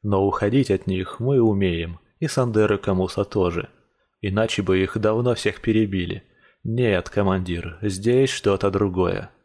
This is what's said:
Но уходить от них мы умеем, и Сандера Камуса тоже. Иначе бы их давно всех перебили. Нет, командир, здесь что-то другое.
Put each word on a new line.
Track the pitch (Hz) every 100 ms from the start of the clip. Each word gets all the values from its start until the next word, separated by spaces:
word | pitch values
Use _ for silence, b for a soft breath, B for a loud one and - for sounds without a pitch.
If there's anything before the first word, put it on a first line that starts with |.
Но | 104 98 98
уходить | - 104 127 131
от | 95 -
них | 92 92 -
мы | 120 139
умеем, | 113 101 95 82 82 85 _ _
и | 156
Сандера | - 123 110 107 101
Камуса | - 92 92 -
тоже. | 101 104 90 85 - _ _ _ _ _
Иначе | 101 95 113 -
бы | 95 92
их | 95 110
давно | 107 110 123 113
всех | - -
перебили. | - 110 110 95 87 - _ b b b
Нет, | 113 117 120 92 -
командир, | - 98 95 92 85 85 80
здесь | 104 95 107 123 135
что-то | - 104 98 101
другое. | 98 101 92 87 95 98 _